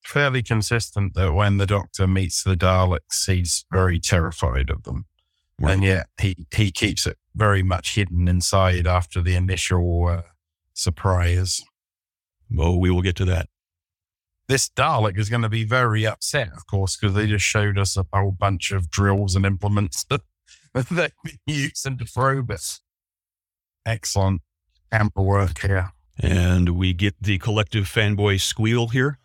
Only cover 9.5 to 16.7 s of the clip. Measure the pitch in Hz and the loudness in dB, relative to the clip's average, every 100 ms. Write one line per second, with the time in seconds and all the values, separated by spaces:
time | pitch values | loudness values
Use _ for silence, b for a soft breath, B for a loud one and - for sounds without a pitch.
9.5 | 92 - 90 87 85 87 85 85 _ _ | -2 0 0 2 2 0 0 -6 _ _
10.5 | _ _ - - 87 98 92 87 87 92 | _ _ -6 -4 -2 0 2 2 2 0
11.5 | - - _ _ _ _ _ _ _ _ | -4 -8 _ _ _ _ _ _ _ _
12.5 | 95 80 90 90 90 92 85 92 90 - | 0 2 4 4 2 0 0 0 0 -2
13.5 | _ _ _ _ _ _ _ _ _ _ | _ _ _ _ _ _ _ _ _ _
14.5 | 131 - - 139 143 107 95 104 120 113 | 0 0 0 0 2 0 -2 -2 -2 -2
15.5 | 113 110 127 123 107 110 - - 147 104 | -2 0 0 2 0 -2 -4 -4 -4 -4
16.5 | - - | -10 -6